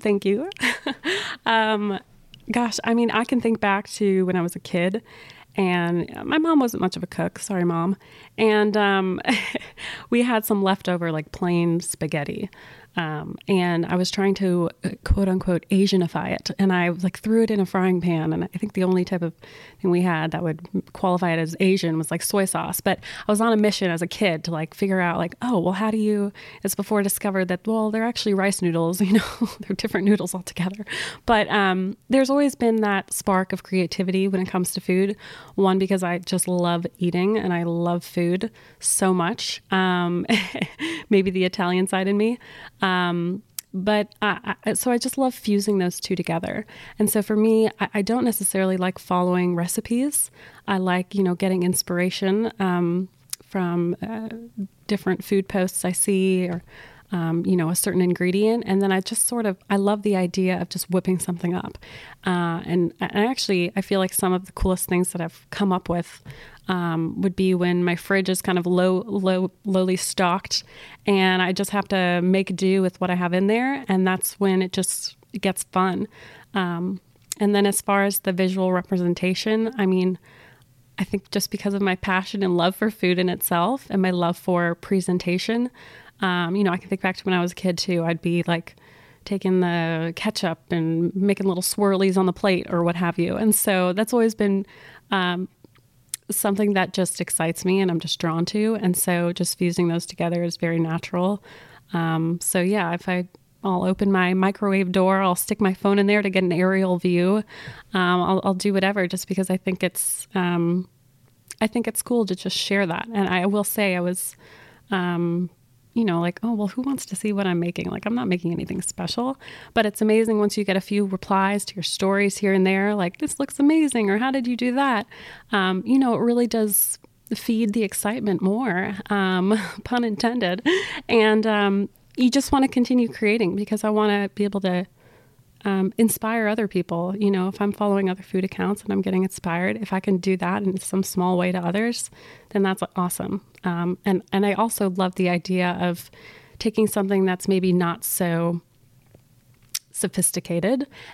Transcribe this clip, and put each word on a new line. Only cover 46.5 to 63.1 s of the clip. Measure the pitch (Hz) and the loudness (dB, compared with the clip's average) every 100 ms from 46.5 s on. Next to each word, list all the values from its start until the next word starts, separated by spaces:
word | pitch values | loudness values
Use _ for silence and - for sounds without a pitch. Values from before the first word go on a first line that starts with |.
| - - - - - | -6 -10 -16 -14 -2
And | 214 | 0
so | 220 | 2
for | 202 214 | 0 2
me, | 220 220 220 - | 4 4 4 0
I, | 190 214 | -2 -2
I | |
don't | 196 240 | 0 0
necessarily | 247 220 196 190 190 185 | 0 0 -2 0 0 0
like | 185 - | -2 -4
following | - 180 180 180 180 170 | -2 0 2 2 2 0
recipes. | 175 - - 233 285 - - - - - - | -2 -4 -2 -2 0 -2 -6 -8 -20 -14 -4
I | 196 | -2
like, | 185 180 180 202 | 0 0 0 0
you | |
know, | 185 | 0
getting | 175 196 185 | 2 0 2
inspiration, | 180 180 - 175 185 - 190 202 226 - | 2 0 -2 -2 0 0 0 0 0 -2
um, | 190 180 175 180 185 _ _ - | 0 2 0 0 -4 _ _ -18
from, | - 196 175 175 170 175 214 | -8 -4 -2 0 -2 -4 -6
uh, | 220 220 226 233 233 196 _ - | -8 -10 -12 -14 -10 -12 _ -6
different | 202 - 180 | -4 -2 -4
food | - 196 190 | 0 0 0
posts | 196 185 - | 0 -2 -2
I | 180 | -4
see | 180 - 190 190 185 175 | -2 0 2 2 2 0
or, | 170 - - - - _ | -4 -10 -20 -20 -20 _
um, | 180 165 165 185 | -4 -2 0 2
you | 185 | 2
know, | 160 | 2
a | 175 | 0
certain | 208 180 | 0 2
ingredient. | 180 170 180 190 214 233 - | 2 2 0 2 2 2 0
And | 190 | 2
then | 196 | 2
I | 190 | 0
just | - 226 - | -2 -2 -2
sort | 240 220 | 0 -2
of, | 185 - | -4 -2
I | 196 | 0
love | 196 208 | 2 0
the | 208 190 | 2 2
idea | 180 185 185 180 | 0 0 0 0
of | 175 | -4
just | 185 - | -6 -2
whipping | 180 185 180 | 0 0 0
something | - 175 175 180 | -2 -4 -2 -4
up. | - - - - - - - | -6 -12 -18 -20 -20 -8 -2
Uh, | 180 170 165 - | 0 0 -4 -2
and, | 185 170 - | 0 0 -2
and | 165 | -4